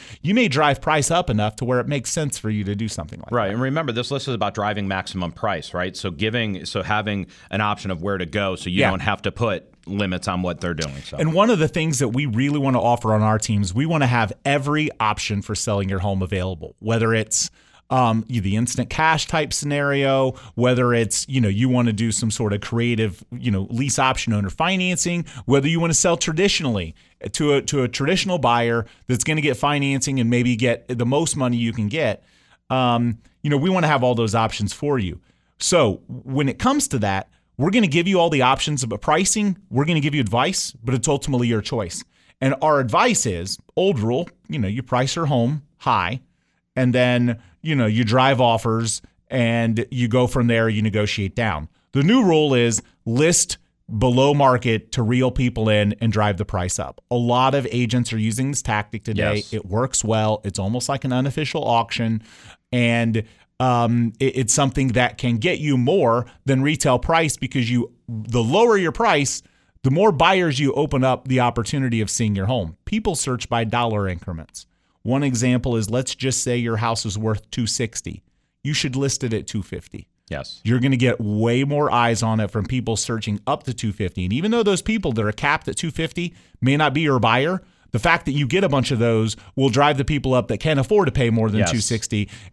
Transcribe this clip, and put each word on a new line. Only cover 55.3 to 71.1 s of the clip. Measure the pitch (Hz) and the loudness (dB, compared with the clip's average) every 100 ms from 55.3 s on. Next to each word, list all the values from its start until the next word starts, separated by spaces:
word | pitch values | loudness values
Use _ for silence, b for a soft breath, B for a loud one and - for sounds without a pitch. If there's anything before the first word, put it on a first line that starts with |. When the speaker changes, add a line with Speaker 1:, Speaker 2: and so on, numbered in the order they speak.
Speaker 1:
people | 135 123 - 110 | 0 0 0 2
in | 107 104 - | 4 2 2
and | 117 | 0
drive | 107 104 90 | 2 2 0
the | |
price | 104 95 90 - | -2 -4 -2 -4
up. | 69 - - | -8 -12 -4
A | 123 | -2
lot | 120 123 135 | 2 4 4
of | 139 123 | 2 0
agents | 120 120 123 117 | -2 0 0 0
are | 113 | -2
using | 110 110 135 | -2 -2 -2
this | 135 | -4
tactic | - 104 104 110 | -2 -2 -4 -8
today. | - 104 - 104 | -6 -2 -2 -2
Speaker 2:
Yes. | - | -6
Speaker 1:
It | 110 95 | -8 -4
works | 113 131 - | -2 -2 -2
well. | 110 110 107 107 | 0 0 0 -2
It's | 101 92 | -4 -4
almost | 95 120 - | -4 -4 -4
like | 139 | -4
an | 135 | -2
unofficial | 127 135 156 143 156 | -2 -2 -2 -4 -2
auction, | 117 117 113 - 113 110 B B B B _ | 2 2 0 -2 -2 -2 B B B B _
and, | 123 120 117 117 110 107 b b - | 0 2 2 2 0 -4 b b -2
um, | 127 120 117 120 117 - | 0 2 2 2 0 0
it, | 135 131 | -2 0
it's | 117 | 0
something | - 139 147 131 | 0 0 0 0
that | 117 123 - | 2 0 0
can | 123 117 | -2 0
get | 175 165 | 0 0
you | 151 127 | 0 2
more | 123 190 123 117 120 B | 2 4 4 2 -2 B
than | - 131 | 0 2
retail | 143 156 147 123 | 2 2 2 2
price | - 165 156 - | 2 2 2 -2
because | 135 135 117 | -4 -2 0
you, | 120 117 _ - | 0 -2 _ -12
the | 110 110 120 | -10 -2 0
lower | 113 185 240 208 | 2 4 6 4
your | 165 | 2
price, | - 233 156 135 - b b b b | 2 2 2 2 -4 b b b b
the | 135 | 0
more | 151 214 | 4 4
buyers | 151 170 190 170 135 | 6 4 4 2 0
you | 135 | 0
open | 131 147 139 | 0 0 2
up | 131 | 2